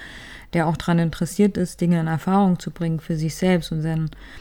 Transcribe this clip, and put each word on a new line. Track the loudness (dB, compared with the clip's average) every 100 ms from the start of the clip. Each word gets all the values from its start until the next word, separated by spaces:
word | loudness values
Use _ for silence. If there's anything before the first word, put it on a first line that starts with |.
| -18 -18 -18 -20 -4
der | 0 0
auch | 0
daran | 2 2
interessiert | 2 -2 -2 2 2 2
ist, | -2 0
Dinge | 2 2
in | 2
Erfahrung | -2 2 4 4 2
zu | -2
bringen | -6 -2 -2
für | -4 -2
sich | -2 0
selbst | 2 2 0
und | -4
seinen, | -2 -2 -4 -6 -16 -18